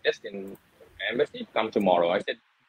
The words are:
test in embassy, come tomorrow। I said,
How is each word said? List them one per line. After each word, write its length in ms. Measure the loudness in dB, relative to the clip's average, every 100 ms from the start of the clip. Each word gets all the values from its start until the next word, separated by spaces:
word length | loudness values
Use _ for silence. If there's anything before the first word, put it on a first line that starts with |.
| -2
test 260 | -2 -8
in 220 | -10 -12 -14 _ _ -20 -10 -4
embassy, 260 | -2 -2 -4 -4
come 160 | -2 0 2
tomorrow। 300 | 4 4 4
I 120 | 2
said, 160 | -2 -8 _ _